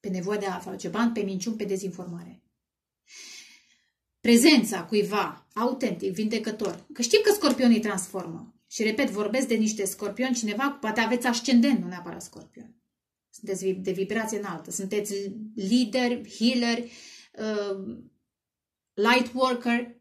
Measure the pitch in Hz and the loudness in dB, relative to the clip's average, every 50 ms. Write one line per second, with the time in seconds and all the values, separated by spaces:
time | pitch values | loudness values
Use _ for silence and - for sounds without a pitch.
0 | - 202 185 185 175 190 208 208 196 196 180 180 - 190 190 - - 175 - 214 | -6 -4 -4 -4 -2 -2 -2 -2 -2 -4 -6 -6 -8 -10 -12 -8 -8 -6 -2 0
1 | 240 233 233 214 202 196 190 180 - 233 214 - 208 185 190 185 202 185 175 - | 0 0 0 0 -4 -4 -4 -4 -4 -4 -4 -4 -4 -4 -4 -4 -4 -6 -8 -8
2 | 180 175 170 170 170 - - _ _ _ _ _ _ _ _ _ _ _ _ _ | -12 -10 -10 -12 -14 -16 -20 _ _ _ _ _ _ _ _ _ _ _ _ _
3 | _ _ - - - - - - - - - - _ _ _ _ _ _ _ _ | _ _ -20 -20 -18 -18 -18 -20 -20 -20 -20 -20 _ _ _ _ _ _ _ _
4 | _ _ _ _ - 226 233 226 240 320 311 240 220 - 226 202 170 - 220 208 | _ _ _ _ 4 6 8 10 10 10 8 8 6 2 -2 -6 -4 0 0 0
5 | 180 175 208 208 185 156 143 - _ _ _ 208 233 247 262 - 269 214 180 165 | 0 2 0 -2 -2 -2 -4 -12 _ _ _ 0 0 0 0 0 -2 -2 -2 -2
6 | 196 196 180 170 214 214 233 214 220 233 226 - 208 185 170 - - _ 294 - | -4 -4 -2 -2 -2 -2 -2 -2 -4 -4 -6 -4 -4 -6 -6 -8 -14 _ -4 -4
7 | 240 - - 415 427 427 415 - - 277 254 269 262 240 233 208 - 208 202 190 | 0 4 4 6 6 6 4 4 4 2 2 6 6 6 6 6 4 0 -2 -2
8 | - - - 185 175 170 160 165 - - _ _ _ _ - - 220 220 214 - | -6 -6 -8 -8 -8 -8 -10 -12 -14 -16 _ _ _ _ -4 -2 0 0 2 0
9 | 277 - 185 208 208 196 214 262 - - 240 208 220 208 - - 196 190 - - | 0 0 0 -2 -2 0 0 0 0 0 2 2 2 0 0 -2 -4 -4 -4 -6
10 | 208 202 196 - 254 262 247 233 - 208 208 214 269 277 277 - - 220 220 240 | -8 -8 -4 -2 -2 0 0 -2 -2 -4 -2 0 -2 -2 -2 -4 -6 -4 0 0
11 | 226 220 247 240 240 247 240 - - - 262 240 233 285 262 202 175 175 180 180 | 0 0 0 0 0 0 0 0 2 6 6 6 8 6 4 2 0 -4 -8 -10
12 | 175 175 165 - - - - - - _ _ - - - _ _ _ _ _ _ | -12 -12 -12 -12 -14 -16 -18 -20 -20 _ _ -20 -20 -20 _ _ _ _ _ _
13 | _ _ _ _ _ _ _ - - - 190 180 190 190 185 185 - 190 185 185 | _ _ _ _ _ _ _ -16 -8 -8 -6 -4 -2 -2 -2 -2 -4 -6 -4 -4
14 | 190 190 214 226 226 - 226 202 208 190 170 156 - - - - 196 190 214 208 | -4 -2 -2 -4 -4 -4 -4 -6 -6 -6 -8 -10 -10 -10 -8 -8 -6 -2 -2 -4
15 | 202 - 202 196 202 196 196 - - - - - 190 190 233 254 254 214 - 254 | -2 -4 -6 -6 -6 -8 -10 -10 -14 -12 -8 -6 -2 2 2 2 2 2 0 0
16 | 247 240 247 240 - - - - 226 240 262 240 233 233 233 233 233 - - - | 0 0 -2 -4 -6 -14 -6 0 0 2 2 2 0 0 0 -2 -4 -10 -14 -20
17 | - - - - - _ _ - 214 220 214 208 202 202 196 196 190 220 - 226 | -20 -20 -20 -20 -20 _ _ -8 -6 -4 -4 -4 -4 -4 -6 -6 -8 -12 -12 -14
18 | - - _ _ _ _ _ _ _ _ _ _ _ _ _ _ _ _ _ - | -16 -20 _ _ _ _ _ _ _ _ _ _ _ _ _ _ _ _ _ 0
19 | 208 226 247 254 240 - - 254 262 254 247 240 - 240 233 240 240 - - _ | 4 4 4 4 2 0 0 0 2 2 0 0 0 0 0 0 -2 -4 -12 _